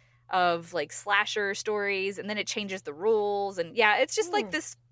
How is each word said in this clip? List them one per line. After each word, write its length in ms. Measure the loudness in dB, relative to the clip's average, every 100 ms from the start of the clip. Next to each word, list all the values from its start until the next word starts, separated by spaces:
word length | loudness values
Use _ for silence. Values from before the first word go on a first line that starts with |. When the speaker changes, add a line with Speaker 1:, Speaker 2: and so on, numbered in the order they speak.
| _ _ -2
Speaker 1:
of, 440 | 2 4 2 -2
like, 180 | -6 -4
slasher 600 | -6 2 4 4 0 -2
stories, 640 | -2 -2 -2 0 -2 -2 -6
and 100 | -6
then 80 | -4
it 80 | -4
changes 360 | -6 -6 -8
the 100 | -8
rules. 640 | -2 2 2 2 0 -2 -4
And 160 | -4 4
yeah, 200 | 4 4
it's 180 | 2
just, 180 | 0 0
like, 140 | 0 -2
Speaker 2:
Hmm. 40 |
Speaker 1:
this 240 | -4 -6 -16 _